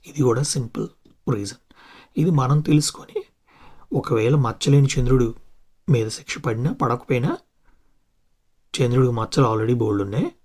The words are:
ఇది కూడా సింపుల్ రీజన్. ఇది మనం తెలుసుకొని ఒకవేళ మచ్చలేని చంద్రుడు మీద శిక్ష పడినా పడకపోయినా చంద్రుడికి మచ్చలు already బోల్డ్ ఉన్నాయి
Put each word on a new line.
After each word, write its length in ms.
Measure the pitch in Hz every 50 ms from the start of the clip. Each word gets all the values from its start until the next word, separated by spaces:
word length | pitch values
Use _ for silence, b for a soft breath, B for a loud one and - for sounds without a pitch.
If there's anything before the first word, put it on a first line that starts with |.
| _
ఇది 160 | - 143 147
కూడా 200 | 135 127 113 123
సింపుల్ 460 | 147 - - 143 123 113 - 113 - 170 _ _ _ _ _ _ _ - 123
రీజన్. 380 | 104 101 101 - _ _ _ B B B B B B B B B
ఇది 140 | - 156 185
మనం 300 | 165 143 127 127 147 151
తెలుసుకొని 640 | 151 - 139 151 147 - - - - - - 415 - _ _ _ b b b b b b b b b b
ఒకవేళ 420 | - - - - 123 113 107 120 143
మచ్చలేని 540 | 147 127 113 110 - - 147 139 143 139 139 - -
చంద్రుడు 360 | 123 123 131 127 120 113 117 - - - - - - _ _ _ _ -
మీద 180 | 147 117 110 110
శిక్ష 300 | - - - - - -
పడినా 340 | - 127 110 113 123 165
పడకపోయినా 640 | 262 - - 120 120 120 - - 131 120 123 170 339 - _ _ _ _ _ _ _ _ _ _ _ _ _ _ _ _ _ _ _ _ _ _ _ _ _ _ - -
చంద్రుడికి 300 | 131 120 120 131 131 123
మచ్చలు 340 | 120 113 110 110 - - 135
already 280 | 117 110 110 110 113 123
బోల్డ్ 280 | 120 113 107 104 101
ఉన్నాయి 300 | 98 98 101 139 240 349 - _